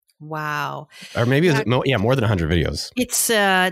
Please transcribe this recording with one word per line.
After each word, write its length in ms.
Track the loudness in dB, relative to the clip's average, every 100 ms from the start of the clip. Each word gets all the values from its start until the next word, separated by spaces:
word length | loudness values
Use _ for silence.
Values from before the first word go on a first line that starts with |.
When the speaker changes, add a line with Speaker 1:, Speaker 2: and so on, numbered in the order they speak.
| _ -20
Speaker 1:
Wow. 680 | -12 -8 -6 -6 -6 -10 -14 -20 -8 -2
Speaker 2:
Or 120 | 0
maybe 200 | 2 2
it 40 |
was 80 | 2
Speaker 1:
That 80 | 2
Speaker 2:
mo-, 160 | 0 2
yeah, 120 | 2
more 180 | 2 2
than 80 |
a 40 | 2
hundred 220 | 2 2
videos. 400 | 0 0 -4 -6 -6
Speaker 1:
It's 340 | -4 -2 0
a 420 | 2 2 2 0